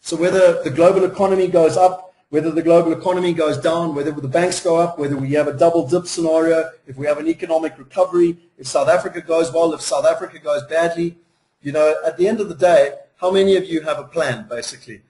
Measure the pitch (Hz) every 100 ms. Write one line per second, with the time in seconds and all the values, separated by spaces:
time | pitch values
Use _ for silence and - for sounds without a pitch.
0 | - 165 175 190 180 170 160 143 170 190
1 | 185 - 190 190 185 175 160 185 185 185
2 | - _ _ 147 160 156 160 170 170 160
3 | 185 180 180 165 156 139 165 165 170 143
4 | 147 147 139 156 180 175 180 165 170 -
5 | 143 143 135 147 147 135 170 170 139 170
6 | 175 - 165 160 165 165 156 - _ 135
7 | 147 147 156 165 175 160 160 143 127 -
8 | 185 175 170 170 _ _ 131 151 143 180
9 | 180 175 170 165 165 160 170 151 - 147
10 | 151 165 180 160 151 147 139 156 170 170
11 | 170 - _ _ _ _ 143 147 151 156
12 | 165 160 185 220 196 165 180 165 139 -
13 | - _ 180 190 196 190 165 165 156 143
14 | 131 165 147 117 107 120 117 131 - 104
15 | _